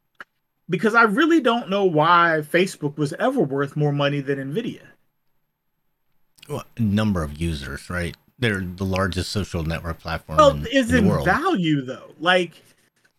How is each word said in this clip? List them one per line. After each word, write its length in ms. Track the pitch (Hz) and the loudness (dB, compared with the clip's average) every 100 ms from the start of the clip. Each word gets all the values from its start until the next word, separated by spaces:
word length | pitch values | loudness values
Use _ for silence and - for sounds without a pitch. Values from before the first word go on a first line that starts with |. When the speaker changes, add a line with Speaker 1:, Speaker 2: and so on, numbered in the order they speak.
| _ _ - _ _ _ - | _ _ -20 _ _ _ -6
Speaker 1:
because 260 | 175 220 233 | 0 2 4
I 80 | |
really 380 | 226 202 320 330 | 4 4 4 4
don't 280 | 240 240 175 | 2 -2 -2
know 140 | 196 | 0
why 580 | 190 151 165 175 170 160 | 2 4 4 6 4 2
Facebook 560 | 151 175 190 - 147 151 | 0 0 0 -2 -8 -4
was 160 | 147 | -4
ever 280 | 170 233 277 | -2 -2 0
worth 340 | 147 139 143 151 | -2 -2 -4 -2
more 160 | 147 | 0
money 300 | 143 143 143 | 0 0 -2
than 320 | 135 135 135 | -4 -6 -4
Nvidia. 340 | 180 277 - - _ _ _ _ _ _ _ _ _ _ _ _ _ _ _ - | -6 -6 -10 -20 _ _ _ _ _ _ _ _ _ _ _ _ _ _ _ -12
Speaker 2:
Well, 180 | - - - | -12 -12 -4
number 440 | 110 104 107 90 | 0 2 2 0
of 180 | 76 73 | -2 -4
users, 500 | 82 76 67 71 - | -4 -4 -8 -12 -8
right? 260 | 90 85 - _ - | -6 -6 -8 _ -4
They're 220 | 120 98 | -2 -2
the 240 | 90 90 95 | -6 -6 -4
largest 460 | 92 95 87 85 | 0 -2 -2 -4
social 320 | 107 90 87 | -4 -4 -4
network 360 | 80 82 82 80 | -4 -6 -8 -10
platform 380 | - 160 - - | -8 -10 -6 4
Speaker 1:
Well, 140 | 294 | 4
Speaker 2:
in, 160 | - - | 4 -2
Speaker 1:
is 200 | 277 233 | -2 2
Speaker 2:
in 20 | |
the 60 | 254 | 2
Speaker 1:
in 80 | 202 | 2
Speaker 2:
world. 160 | - 143 | 2 0
Speaker 1:
value, 560 | 220 349 262 160 147 | 0 0 0 0 0
though. 320 | 127 120 - - | -2 -12 -16 -6
Like, 340 | 165 185 170 - _ _ _ _ _ | 0 2 0 -8 _ _ _ _ _